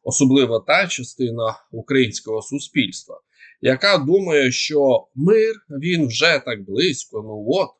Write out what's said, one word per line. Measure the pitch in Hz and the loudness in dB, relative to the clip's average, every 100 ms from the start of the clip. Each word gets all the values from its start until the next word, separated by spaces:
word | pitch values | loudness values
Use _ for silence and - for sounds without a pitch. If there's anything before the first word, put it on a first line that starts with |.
особливо | - 127 135 135 120 113 | -6 2 4 4 2 0
та | - 160 185 | 0 0 0
частина | - 127 - 123 113 110 110 _ | -4 -10 -6 -6 -2 -6 -6 _
українського | 113 - 135 117 95 - 110 | -16 -2 2 2 -2 -8 -8
суспільства, | - 139 - 147 104 - - - _ _ - _ | -6 -12 -4 -2 -2 -6 -18 -20 _ _ -20 _
яка | 123 131 202 185 | -2 0 2 0
думає, | 135 190 185 151 131 | 2 0 2 2 2
що | 123 - 151 135 117 - 127 | 0 -2 2 4 2 0 -2
мир, | 160 220 220 220 _ | 4 4 2 -2 _
він | 143 160 170 143 | -8 -2 0 0
вже | 113 160 151 - | 0 2 2 -2
так | 110 98 | -10 -6
близько, | 101 175 127 - 110 107 | -2 -2 -2 -8 -12 -10
ну | 107 107 | -10 -2
от, | 170 147 | -2 -2